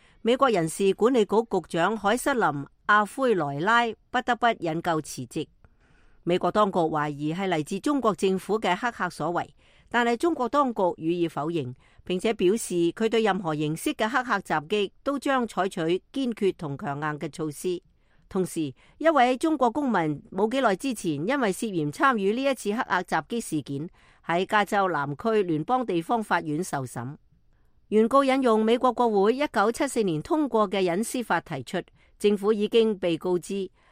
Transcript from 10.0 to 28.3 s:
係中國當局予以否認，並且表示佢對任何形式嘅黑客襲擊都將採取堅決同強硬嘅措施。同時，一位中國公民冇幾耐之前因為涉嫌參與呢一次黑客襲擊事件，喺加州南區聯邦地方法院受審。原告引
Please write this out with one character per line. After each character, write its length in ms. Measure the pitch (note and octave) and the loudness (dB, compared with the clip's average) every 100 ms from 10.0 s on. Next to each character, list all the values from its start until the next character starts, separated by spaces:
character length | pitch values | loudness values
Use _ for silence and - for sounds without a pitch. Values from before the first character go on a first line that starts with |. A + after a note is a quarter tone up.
| A#3+ | 0
係 80 | A#3 | 2
中 180 | F4 | 0
國 140 | D#4+ A#3+ | 0 0
當 260 | C#4+ C4+ | 2 0
局 80 | A3 F#3 - | 2 0 0
予 180 | D#3+ | -2
以 140 | F3 E3+ | 0 -2
否 220 | - D3+ | -2 -4
認， 240 | E3+ B2+ B2+ _ - - | -4 -6 -10 _ -18 -6
並 120 | F#3 | -2
且 160 | G#3+ - | -2 2
表 200 | F3+ A3+ | 2 2
示 180 | - F3 E3+ | 0 0 0
佢 160 | - A3 | 0 0
對 120 | A3+ | 2
任 140 | A3 F#3 | 2 0
何 160 | E3+ | -2
形 220 | D3+ D3+ D#3+ | -2 -2 -4
式 180 | - - | -4 -2
嘅 120 | A3 | -2
黑 160 | C4+ | 0
客 160 | B3 G3+ | 0 -2
襲 280 | - D#3+ D3+ | 0 -2 0
擊 240 | G#3 G3+ - | -2 -2 -4
都 160 | - C#4+ | -6 -4
將 260 | C#4+ C4+ A#3 | 0 0 0
採 220 | - F#3+ | -2 -2
取 340 | F#3 D#3+ F3+ - | -2 -2 -2 -4
堅 200 | C4 C4+ | -6 -4
決 200 | A3 G3 F3+ | 0 -2 -2
同 200 | D#3+ C#3 | -6 -8
強 200 | G3 C#3+ | -6 -6
硬 180 | D3+ D3 | -6 -6
嘅 100 | D#3+ | -8
措 220 | C#3+ D#3 | -6 -8
施。 300 | D3 F3+ F3 - _ _ _ _ | -6 -6 -6 -10 _ _ _ _
同 140 | F#3+ | -2
時， 300 | F3+ - D3+ - _ _ | -2 -2 -6 -8 _ _
一 100 | D4+ | 2
位 280 | D4+ B3 C4 | 4 4 2
中 180 | D#4+ D#4 | 0 2
國 140 | B3 | 2
公 220 | A3+ C#4+ | 0 0
民 320 | G3+ D#3+ D3+ - | 0 0 -4 -6
冇 180 | F3+ G#3+ | -2 0
幾 120 | C4 | 2
耐 140 | B3+ F#3+ | 0 0
之 160 | C#4 | -2
前 220 | A3+ F3+ C#3+ F3 | -4 -4 -4 -2
因 120 | C#4+ | 0
為 120 | A3+ | 0
涉 160 | F3+ A#3 | -2 -4
嫌 240 | F#3 D3 | -4 -4
參 240 | - C4+ A#3+ | 0 2 2
與 160 | F#3+ | 0
呢 100 | A#3 C4+ | 0 -2
一 80 | C4+ | -2
次 180 | G3+ | -2
黑 40 | G#3+ | -4
客 180 | - F#3 | -2 -2
襲 200 | F3+ E3+ D3+ | -2 -4 -2
擊 140 | A#3 | -6
事 200 | - D#3 | -4 -6
件， 260 | C#3 C#3 E3 - _ _ - | -6 -8 -8 -14 _ _ -4
喺 180 | E3+ F#3+ | -2 2
加 180 | G#3+ G3+ | 0 2
州 240 | G#3 F#3+ | 2 0
南 260 | D#3 C#3+ D3 | 0 -4 -4
區 280 | A3+ A3 | 0 0
聯 200 | F3+ D3+ | 0 -2
邦 220 | D#3 B3+ A3 | 0 -2 0
地 160 | F3+ | -2
方 220 | E3 A#3+ | -2 -2
法 180 | G#3+ F3+ | 0 -2
院 220 | E3 D3 | -2 -4
受 200 | F#3 D3 | -4 -6
審。 320 | C3 - A#2+ D3 _ _ _ _ _ _ _ | -6 -8 -10 -12 _ _ _ _ _ _ _
原 180 | G#3 A3+ | 2 4
告 160 | C4+ | 4
引 180 | C#4 | 4